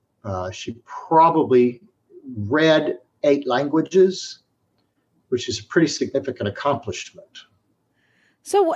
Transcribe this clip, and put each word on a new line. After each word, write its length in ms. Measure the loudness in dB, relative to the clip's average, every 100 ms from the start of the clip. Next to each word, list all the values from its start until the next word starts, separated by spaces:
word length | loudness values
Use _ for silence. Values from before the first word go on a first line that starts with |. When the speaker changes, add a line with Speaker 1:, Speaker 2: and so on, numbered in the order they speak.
| _ _
Speaker 1:
Uh, 260 | -10 -8 -8
she 280 | -10 -14 -14 -16
probably 960 | -14 0 4 4 4 4 4 4 -2 _ _ _ -20 -14 -10
read 640 | -4 2 4 2 0 -8 _ _
eight 220 | 0 0 0
languages, 920 | -4 -2 -2 0 4 2 2 -12 -18 _ _ _ _ _ _ _ _ _
which 200 | -6 -6
is 100 | -10
a 40 | -4
pretty 220 | 0 0
significant 600 | 0 -4 -4 -6 -6 -6
accomplishment. 920 | -4 -2 -2 -6 -10 -12 -20 -20 -20 -20 _ _ _ _ _ _ _ _ _
Speaker 2:
So, 280 | -2 2 2